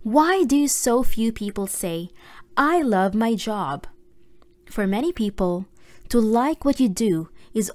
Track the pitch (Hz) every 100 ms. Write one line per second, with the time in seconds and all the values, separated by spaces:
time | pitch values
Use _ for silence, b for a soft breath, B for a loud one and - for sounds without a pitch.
0 | 220 269 320 381 277 277 285 - - 240
1 | 254 - 226 220 208 202 196 - 185 165
2 | 175 B B B B - 285 349 277 190
3 | 196 208 226 226 - 208 156 139 - -
4 | - - - - - _ - - 196 202
5 | 320 - 208 - 180 175 190 b b b
6 | b 240 220 233 269 320 277 277 247 185
7 | 226 165 165 b b 220 208